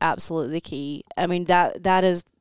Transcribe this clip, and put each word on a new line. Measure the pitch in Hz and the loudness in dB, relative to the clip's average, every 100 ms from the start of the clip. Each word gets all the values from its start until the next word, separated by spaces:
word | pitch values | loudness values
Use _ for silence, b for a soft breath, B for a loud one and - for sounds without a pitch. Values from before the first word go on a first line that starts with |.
absolutely | 165 185 - 165 131 160 | 0 0 -2 -2 -4 -4
key. | - 139 143 147 - - | -6 -8 -8 -10 -10 -4
I | 175 | -2
mean, | 180 | 0
that, | 175 180 165 - | 2 4 2 0
that | 185 185 | 2 4
is | 185 175 - _ | 4 0 -4 _